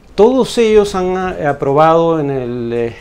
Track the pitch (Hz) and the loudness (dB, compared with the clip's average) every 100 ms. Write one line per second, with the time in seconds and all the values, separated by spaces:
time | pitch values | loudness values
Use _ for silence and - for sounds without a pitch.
0 | - - 220 262 208 - 220 214 202 190 | -10 2 2 2 -2 0 2 2 2 -2
1 | 180 185 185 180 151 143 135 139 160 165 | -2 -2 -6 -4 -4 -2 0 2 4 4
2 | 165 160 143 135 123 123 117 117 117 - | 2 0 -2 -4 -6 -6 -6 -4 -4 -8